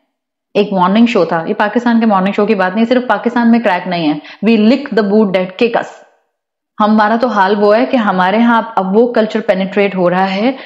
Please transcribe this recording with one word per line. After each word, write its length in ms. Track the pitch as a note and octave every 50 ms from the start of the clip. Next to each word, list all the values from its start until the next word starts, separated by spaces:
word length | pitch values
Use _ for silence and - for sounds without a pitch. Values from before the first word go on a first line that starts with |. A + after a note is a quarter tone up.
| _ _ _ _ _ _ _ _ _ _ -
एक 140 | G3+ G3+ - F#3+
morning 340 | F#3 F3 F#3 G3 A3+ A#3+
show 180 | A#3 - G3 E3
था, 200 | - F3 E3 E3
ये 60 | E3 G#3+
पाकिस्तान 460 | - G#3+ G#3 - A#3+ A#3 A#3+ A#3 A3+
के 60 | A#3
morning 300 | A3 G3+ F#3 F#3 G3+ G3+
show 100 | G#3+ G#3
की 100 | G#3 A3
बात 200 | F#3 F#3 F#3 F#3
नहीं, 100 | A3+ A#3
सिर्फ 200 | A#3 B3+ B3+ B3 B3
पाकिस्तान 380 | G#3 G3+ - A#3 - A#3+ A#3
में 140 | A3+ A#3 A#3
crack 260 | - G3+ F3+ F3+ F3
नहीं 200 | F#3 F3 E3+ E3
है। 140 | D3+ D3 D3 - - - - G3
We 120 | G#3 A3+
lick 360 | G#3+ G#3+ A3 C#4 C4+ C#4+ - G3+
the 100 | A3 G#3
boot 240 | G3 G3+ A3 A3
that 200 | F#3+ F3 F#3 F#3 F3+ - -
kick 140 | A#3+ A#3 A#3
us। 120 | - - - - - - _ _ _ _ _ _ _ _ _ _ _ _ _ _ -
हमारा 380 | G#3+ G#3 A3 G#3+ G#3 G#3 A#3
तो 100 | A#3 C4
हाल 280 | A#3+ G#3 G#3 F#3 F#3+ G#3+
वो 160 | G3+ G#3 G3+
है 140 | G#3 A#3 C4
कि 120 | C4 C4+
हमारे 400 | B3 G#3+ G#3 F#3 F3+ F3+ F#3 G3+
यहाँ 360 | A3+ A#3 A#3 A#3 A3+ A3 - -
अब 180 | F#3+ F#3+ F#3 G3
वो 120 | A3 B3
culture 340 | B3+ A#3+ A3+ A3 G#3+ - A3
penetrate 540 | A3 - F#3 F#3+ F#3+ F#3+ - G#3 G3+ G3+ F#3+
हो 140 | F#3 F3 F3
रहा 160 | F3+ F#3 F#3+
है 300 | G3 F#3+ G3 A3 C4+ C4+ - -